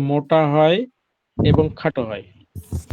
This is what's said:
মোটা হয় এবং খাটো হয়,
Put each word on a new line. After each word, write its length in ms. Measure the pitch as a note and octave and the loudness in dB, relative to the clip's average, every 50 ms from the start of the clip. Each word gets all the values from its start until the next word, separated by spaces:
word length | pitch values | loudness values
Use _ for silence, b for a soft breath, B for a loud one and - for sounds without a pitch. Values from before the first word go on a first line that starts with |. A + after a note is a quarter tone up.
| C#3 C#3 | 0 0
মোটা 320 | C#3+ D3 C#3+ - E3 D#3+ D#3 D3 C#3+ | -2 -2 0 0 2 2 2 2 2
হয় 260 | D#3 D#3 D#3 F3 G3+ B3+ B3+ _ _ _ _ _ _ _ _ _ - | 2 2 2 2 0 -2 -6 _ _ _ _ _ _ _ _ _ -2
এবং 280 | A2 D3+ D3+ D3+ D#3 D#3 - - | 2 2 4 2 2 0 -4 -6
খাটো 220 | - D#3+ - C3+ A#2+ A2 | -6 -4 -4 -4 -6 -8
হয়, 160 | G#2+ G2 F#2+ - _ _ _ _ - - - - - - - - | -8 -12 -14 -16 _ _ _ _ -20 -20 -14 -10 -10 -10 -4 -2